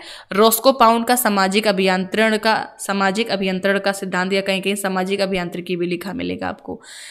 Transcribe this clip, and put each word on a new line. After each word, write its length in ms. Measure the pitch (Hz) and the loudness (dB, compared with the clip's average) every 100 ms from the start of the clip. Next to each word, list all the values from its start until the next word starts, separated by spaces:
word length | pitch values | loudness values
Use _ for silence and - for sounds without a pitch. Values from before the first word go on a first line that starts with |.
| - - - | -10 -18 -6
रॉस्को 400 | 196 220 220 269 | 2 4 6 2
पाउंड 340 | 254 226 233 233 | 6 4 4 2
का 100 | 247 | 0
सामाजिक 520 | 226 202 190 202 214 | 2 2 2 2 2
अभियंत्रण 680 | 196 190 185 185 208 220 214 | 2 2 0 -2 0 2 2
का, 320 | 220 220 - - | 2 0 -2 -10
सामाजिक 520 | - 196 196 196 233 | -6 0 0 0 -2
अभियंत्रण 480 | 196 190 185 196 196 | -2 -2 0 0 0
का 140 | 196 | 0
सिद्धांत 400 | 196 190 180 185 | -2 -4 -2 0
या 80 | 196 | 0
कहीं 220 | 196 190 | 0 -2
कहीं 120 | 190 | -2
सामाजिक 460 | 208 196 185 185 196 | -2 -2 -2 -2 -2
अभियांत्रिकी 560 | 190 190 175 180 175 180 | 0 -2 -4 -6 -6 -4
भी 100 | 175 | -2
लिखा 260 | 175 190 | -4 -6
मिलेगा 360 | 170 175 - 185 | -6 -6 -4 -6
आपको। 340 | - - - - - - | -8 -12 -14 -14 -18 -18